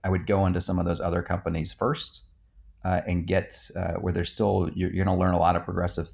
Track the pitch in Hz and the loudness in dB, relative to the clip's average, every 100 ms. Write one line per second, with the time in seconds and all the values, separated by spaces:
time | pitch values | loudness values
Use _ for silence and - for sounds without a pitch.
0 | 95 92 82 98 95 90 - 92 87 85 | -2 0 2 2 4 2 0 0 0 0
1 | 87 87 87 87 85 82 80 - 113 156 | 0 0 0 -2 -2 -2 -4 -2 -2 -2
2 | - - - _ _ - - - 92 90 | -6 -10 -16 _ _ -20 -20 -8 -2 0
3 | - 87 85 95 - - - 87 87 87 | 0 0 2 0 0 -6 -10 -6 -4 -2
4 | 90 90 87 - 104 98 85 - 90 90 | -2 0 -2 0 2 2 0 0 -2 0
5 | 95 92 92 87 85 87 - 87 90 - | 2 2 4 4 4 2 0 -2 -2 -2
6 | 80 | -6